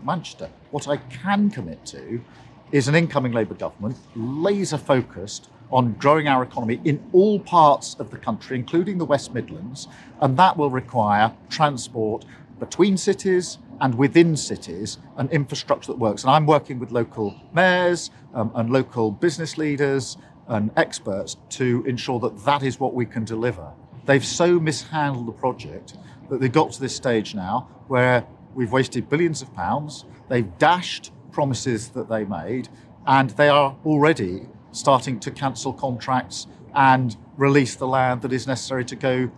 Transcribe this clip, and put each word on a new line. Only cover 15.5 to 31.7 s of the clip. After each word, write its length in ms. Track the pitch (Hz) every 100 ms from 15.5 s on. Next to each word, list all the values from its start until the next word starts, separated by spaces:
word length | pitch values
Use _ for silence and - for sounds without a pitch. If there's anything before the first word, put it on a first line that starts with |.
| 139 - - -
that 80 | -
works. 240 | 110 101
And 80 | 131
I'm 160 | 151 151
working 320 | 147 151 127
with 140 | 120
local 420 | 117 113 117 101 - -
mayors, 580 | 165 185 180 175 175 - - -
um, 180 | 127 101
and 160 | 123 113
local 400 | 131 127 120 110
business 460 | 101 170 165 160 160
leaders 580 | 151 139 139 135 - - - - -
and 240 | 107 107 -
experts 600 | - - 107 98 - - -
to 320 | - 127 120 135
ensure 340 | 120 - 120
that 240 | 113 98
that 180 | 123 143
is 160 | 135 -
what 160 | 131
we 120 | 123 113
can 180 | 117
deliver. 480 | 110 113 123 90 73 - - -
They've 200 | - 139
so 360 | 120 - 175 175
mishandled 680 | 156 127 - 156 147 127 113
the 60 |
project 640 | 110 131 - 73 78 - - - - -
that 120 | 131
they 100 | 131
got 220 | 156 156
to 80 | -
this 140 | 127
stage 400 | - 131 113 -
now 340 | 104 92 120 - - -
where 380 | 127 127 123 - - -
we've 160 | 131 113
wasted 380 | 131 127 123 -
billions 340 | 147 170 143
of 100 | 127
pounds, 500 | 92 90 139 151 - - - -
they've 280 | 123 98 87
dashed 520 | 156 180 - - - - -
promises 560 | - 143 120 131